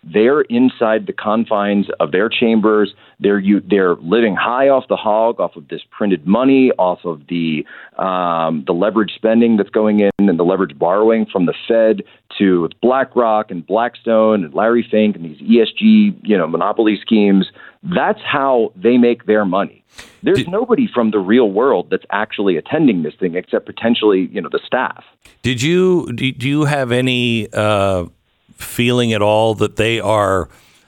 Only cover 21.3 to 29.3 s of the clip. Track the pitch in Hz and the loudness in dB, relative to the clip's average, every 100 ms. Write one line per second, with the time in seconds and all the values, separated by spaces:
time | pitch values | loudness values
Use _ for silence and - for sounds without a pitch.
21.3 | 120 113 98 135 101 82 95 - 101 107 | 2 2 2 0 0 -2 -8 -6 -6 -6
22.3 | - 98 82 - 156 147 92 76 - 92 | -4 -2 -2 -4 0 2 0 -4 -6 -6
23.3 | 85 - - - - 113 117 107 95 92 | -6 -4 -6 -6 -6 -2 0 2 2 -2
24.3 | - - - - 123 120 - - _ - | -8 -6 -8 -4 -4 -4 -10 -20 _ -20
25.3 | _ - 127 143 180 185 180 - 120 131 | _ -6 -2 0 2 2 0 -2 -4 -6
26.3 | 131 127 147 147 147 127 120 131 123 120 | -4 -4 -2 0 -2 0 0 0 0 -2
27.3 | 113 104 - 107 104 98 92 85 _ _ | -2 -4 -2 0 0 0 -2 -6 _ _
28.3 | _ _ _ - - 120 123 120 107 104 | _ _ _ -10 -2 0 2 0 0 2